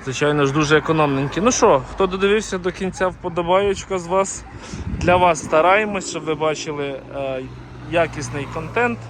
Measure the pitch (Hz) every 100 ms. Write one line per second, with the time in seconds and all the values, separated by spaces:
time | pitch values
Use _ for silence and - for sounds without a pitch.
0 | - 127 147 147 139 139 147 156 147 160
1 | 147 135 139 165 214 247 226 143 127 -
2 | 190 190 196 214 208 190 180 - 185 -
3 | 185 175 180 170 170 185 202 190 - 190
4 | 170 190 196 - - - - - - -
5 | 170 180 180 160 - 160 165 202 214 196
6 | - 165 156 151 156 147 160 147 143 131
7 | 131 139 135 131 131 - - - - 170
8 | 165 - 135 147 135 165 160 - 240 226